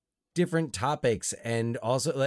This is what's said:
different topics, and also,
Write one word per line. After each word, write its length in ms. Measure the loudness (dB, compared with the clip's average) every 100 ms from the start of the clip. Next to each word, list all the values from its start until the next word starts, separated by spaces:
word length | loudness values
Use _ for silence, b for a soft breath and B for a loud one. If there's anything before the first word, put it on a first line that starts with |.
| _ _ _
different 400 | 0 2 0 -2
topics, 600 | -2 -2 0 2 0 -2 -6
and 320 | -2 0 0 -2
also, 440 | 0 0 0 0